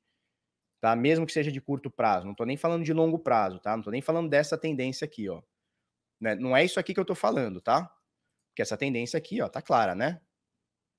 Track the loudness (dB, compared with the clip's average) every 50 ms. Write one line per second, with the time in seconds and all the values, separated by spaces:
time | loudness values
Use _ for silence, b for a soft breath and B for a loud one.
0 | _ _ _ _ _ _ _ _ _ _ _ _ _ _ _ _ 2 2 4 4
1 | 4 4 4 4 2 0 0 -2 0 -2 -2 -6 -6 -4 -6 -6 -6 -8 -4 0
2 | 2 2 2 2 -2 -6 -6 -6 -4 -4 -4 -2 -2 0 0 0 0 0 2 2
3 | 4 2 2 0 2 2 4 4 2 0 -2 -4 -4 -4 -4 -4 -4 -6 -6 -4
4 | -2 -2 -2 -2 0 2 2 2 2 2 -2 -4 -4 -4 -4 -2 -4 -4 -4 -6
5 | -8 -10 -8 -8 -8 -8 -8 -10 -12 _ _ _ _ _ _ _ _ _ _ _
6 | _ _ _ -4 -2 -2 -2 -2 0 4 4 4 4 4 0 -2 -2 -2 -2 -2
7 | -2 -2 -2 0 0 0 0 0 -2 -2 -4 -4 0 2 2 2 2 -2 _ _
8 | _ _ _ _ _ _ _ _ _ _ -6 -4 -4 -4 -4 -4 -2 -2 -2 -2
9 | -4 -4 -4 -6 -6 -6 -6 -4 -4 -4 -6 -8 -2 0 2 2 2 2 0 -2
10 | -2 -4 -4 -6 _ _ _ _ _ _ _ _ _ _ _ _ _ _ _